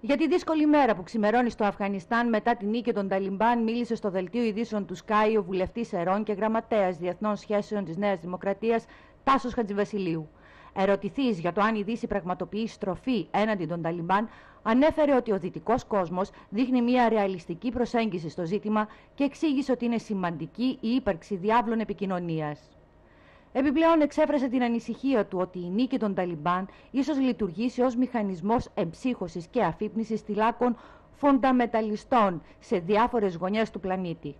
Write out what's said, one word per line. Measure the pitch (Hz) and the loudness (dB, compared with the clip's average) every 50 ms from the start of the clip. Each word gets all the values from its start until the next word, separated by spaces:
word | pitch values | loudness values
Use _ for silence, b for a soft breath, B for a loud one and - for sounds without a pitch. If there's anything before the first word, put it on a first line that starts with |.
Για | - 214 277 | 0 0 0
τη | 285 320 277 | 2 2 2
δύσκολη | 302 349 - - 320 320 302 | 2 0 2 0 2 2 4
μέρα | 302 294 294 277 240 208 | 6 6 6 6 4 2
που | 175 185 | 0 -2
ξημερώνει | - - 226 208 208 214 240 254 233 | -6 -2 0 2 4 4 4 2 2
στο | - - 220 | 0 0 0
Αφγανιστάν | 202 196 - 208 196 202 196 180 - 233 233 240 240 | 0 0 0 -4 -4 -4 -6 -4 -2 -2 0 2 2
μετά | 226 214 208 233 240 | 0 2 2 2 0
την | 233 202 202 | 0 0 -2
νίκη | 214 240 208 240 233 | -2 -2 -2 -2 -2
των | 208 196 196 | -2 0 0
Ταλιμπάν, | 190 190 196 196 196 190 220 233 240 233 226 | 0 -2 0 -2 -2 2 2 2 4 2 2
μίλησε | 220 226 240 240 233 233 | 0 0 -2 -2 -2 -4
στο | 214 - 208 | -4 -4 -2
δελτίο | 175 190 185 175 175 240 240 | -2 -2 -4 -2 -2 0 0
ειδήσεων | 226 202 202 233 - 214 214 196 | 0 0 -2 -4 -4 -4 -4 -4
του | 160 190 | -6 -10
Sky | 175 - - 220 208 214 214 220 214 | -12 -6 0 2 2 4 4 2 2
ο | 196 | 0
βουλευτής | 165 175 185 185 180 - - - - - | 0 -2 -2 -2 -2 -2 -6 -6 -4 -2
Ερών | 180 170 175 190 208 214 | -2 0 0 0 0 0
και | 208 214 | -2 -2
γραμματέας | 185 214 220 220 226 226 - 240 220 196 185 185 | -2 0 0 0 -2 -2 0 0 2 2 2 0
διεθνών | 151 175 180 175 175 208 214 208 | -2 -4 -6 -4 -4 -2 -4 -4
σχέσεων | 202 - - 214 202 208 - 214 208 196 | -4 -4 -2 -2 -2 -2 -2 -4 -6 -4
της | 160 165 | -4 -6
Νέας | 165 202 208 196 180 | -2 0 0 -2 -2
Δημοκρατίας, | 170 185 180 175 - 196 196 196 - 226 233 226 226 B B B B B B B - | -4 -8 -10 -6 -4 -4 -4 -2 0 0 0 0 -2 B B B B B B B 0
Τάσος | - 269 262 - 247 214 | 2 2 2 2 -2 -2
Χατζηβασιλείου. | - 233 185 208 202 208 196 - 208 190 175 160 160 156 156 - B B B B B B B B | -2 -2 -2 0 -2 -2 -2 -2 -4 -2 -2 -2 -2 -4 -8 -14 B B B B B B B B
Ερωτηθής | - 190 196 196 196 202 202 - - 277 247 220 170 | -2 2 2 2 2 0 -6 -4 0 0 0 0 0
για | 160 175 170 | -2 -4 0
το | 214 | 2
αν | 202 214 226 | 0 2 0
η | 214 202 | -2 -2
Δύση | 180 233 220 - | -4 -4 -4 -4
πραγματοποιεί | - 208 202 175 180 180 180 185 170 - 208 226 | -4 -4 -4 -2 -4 -6 -6 -6 -6 -4 -4 -4
στροφή | 220 - - - 196 175 165 - - 254 214 160 - | -4 -6 -6 -4 -4 -4 -4 -2 -2 -2 -2 -2 -2
έναντι | - 185 208 220 214 196 175 | 0 0 2 2 0 -2 -2
των | 156 175 170 160 | -4 -4 -4 -4
Ταλιμπάν, | 165 170 175 165 170 185 202 233 220 B B B B B B B | -4 -4 -4 -2 0 2 0 0 -2 B B B B B B B
ανέφερε | 214 226 247 277 320 302 302 302 285 277 | 2 4 6 6 4 4 4 4 4 4
ότι | 247 - - 208 | 2 2 2 -2
ο | 190 | -2
δυτικός | 156 190 - 156 - - 226 233 - | -2 -6 -8 -8 -2 0 0 0 0
κόσμος | - 226 202 185 160 180 180 185 - B B B B | -2 -2 -2 0 -2 -2 -4 -4 -6 B B B B
δείχνει | - 202 262 247 254 247 240 | -2 -2 0 2 2 2 2
μια | 240 247 254 247 226 | 4 4 4 4 4
ρεαλιστική | 226 220 202 196 190 180 - - 175 165 - 247 | 4 2 2 0 -2 -6 -8 -10 -10 -6 -6 -6
προσέγγιση | 226 254 240 226 - 233 226 220 170 175 156 160 | -2 -2 -2 0 0 0 0 0 -2 -4 -6 -6
στο | - - 180 | -6 -6 -4
ζήτημα | 160 185 202 208 208 214 214 214 214 B B B B B | -2 -2 -4 -2 0 0 0 0 -2 B B B B B
και | - 277 | -2 -2
εξήγησε | 277 285 - - 320 285 262 269 - 254 | -2 -2 -2 0 0 0 0 2 0 0
ότι | 247 - | 0 0
είναι | 233 233 226 | -2 -2 -2
σημαντική | - - 214 190 185 170 170 147 156 - - - 233 262 - - | -2 -4 -4 -2 -2 -2 -2 -4 -8 -10 -6 -2 -2 -2 -2 -2
η | - 220 | -2 0
ύπαρξη | 233 262 262 208 185 165 - - 214 | 0 0 0 0 -2 -2 -4 -8 -8
διάβλων | 185 170 208 220 240 233 220 226 226 | -4 0 2 2 2 2 2 -2 -2
επικοινωνίας. | 220 - 208 - 202 190 190 180 175 170 165 160 156 147 147 - - - _ - - _ _ b b b b b b b b b b b b | -2 -4 -6 -6 -4 -4 -4 -4 -2 -2 -2 -2 -2 -4 -6 -8 -14 -20 _ -20 -20 _ _ b b b b b b b b b b b b
Επιπλέον, | 240 269 294 262 311 330 330 330 320 | 0 0 2 2 4 4 6 6 6
εξέφρασε | 294 285 - - 311 294 294 294 247 269 | 4 2 2 2 2 2 2 0 0 0
την | 220 262 247 | 0 0 0
ανησυχία | 233 233 233 - - 226 - - 269 269 220 202 | 2 0 -2 -2 -6 -8 -4 0 2 2 2 2
του | 208 - 180 | 0 0 -2
ότι | 185 180 - 185 | -2 -2 -4 -10
η | 175 175 | -8 -4
νίκη | 180 208 262 262 269 254 | 0 0 0 0 0 -2
των | 214 208 196 | -2 -2 -2
Ταλιμπάν | 175 185 180 170 156 147 175 175 185 190 196 B B B B | -2 -2 -4 -4 -4 -2 -2 -2 -2 -2 -6 B B B B
ίσως | B 254 277 277 311 269 | B -2 0 0 0 2
λειτουργήσει | 262 254 240 - 220 185 165 180 226 254 - 247 247 | 2 0 2 0 -2 -4 -2 -2 -4 -4 0 2 0
ως | 262 240 | 2 2
μηχανισμός | 233 254 247 - 240 214 196 185 170 160 202 226 254 - - _ | 0 -2 0 0 -2 -2 -2 -4 -4 -2 0 0 0 0 -4 _
εμψύχωσης | - 196 170 165 - - 262 240 - 190 175 - 180 165 | -4 -4 -4 -4 -4 -4 -4 -2 -2 -6 -8 -8 -10 -12
και | - - 247 214 | -4 -2 0 0
αφύπνισης | 170 156 - 214 - 170 214 226 - 226 208 | 0 0 -2 -6 -6 -4 -6 -4 -2 -4 -6
θυλάκων | - - 208 202 214 226 233 - 247 247 233 B B B B B B B B - - 285 277 269 214 | -4 -4 -2 0 0 0 2 2 0 0 0 B B B B B B B B 0 4 4 4 6 4
φονταμεταλιστών | 262 262 247 240 220 226 220 220 214 208 208 - - 269 240 214 196 180 151 B B B B | 4 4 4 2 2 0 0 0 0 -4 -6 -2 0 2 4 4 4 2 -2 B B B B
σε | - - 233 185 | -6 -2 -2 -2
διάφορες | 165 165 214 202 226 240 240 240 208 196 170 | 0 2 2 4 4 2 2 0 0 0 -2
γωνιές | 165 175 185 202 220 226 208 | -2 -4 -2 0 0 0 -2
του | - 202 | -2 -8
πλανήτη. | - 190 185 185 185 175 165 165 - - 214 - | -4 -4 -4 -2 -2 -4 -6 -6 -8 -12 -12 -12